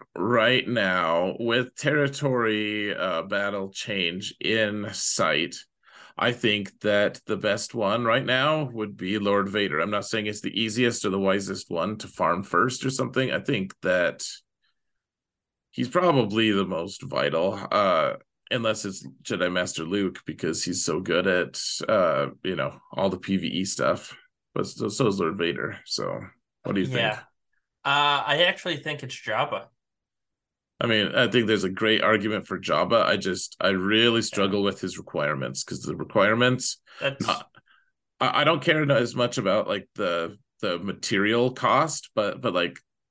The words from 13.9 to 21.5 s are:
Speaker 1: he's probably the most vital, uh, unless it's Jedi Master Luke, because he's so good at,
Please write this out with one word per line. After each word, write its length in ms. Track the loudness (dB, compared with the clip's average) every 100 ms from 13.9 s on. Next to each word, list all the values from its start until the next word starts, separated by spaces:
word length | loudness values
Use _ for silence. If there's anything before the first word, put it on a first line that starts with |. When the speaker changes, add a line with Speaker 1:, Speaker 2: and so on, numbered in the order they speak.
| 2 2 -2 -10 -12 _ _ _ _ _ _ _ _ _ _ _ _ _
Speaker 1:
he's 180 | -6 -2
probably 600 | 2 4 4 4 4 4
the 160 | 4 2
most 360 | -2 -6 -10
vital, 560 | -4 0 2 2 0 -2 0
uh, 440 | 2 4 4 2 -2 _ _ -6
unless 340 | -2 0 -2
it's 220 | -4 -8 -14 -14
Jedi 280 | -6 -2 0
Master 340 | 0 -2 -4
Luke, 360 | -2 0 0 -4 -10
because 360 | -6 -4 -2
he's 220 | -2 -2
so 160 | -2 -2
good 260 | 0 0 2
at, 340 | 2 0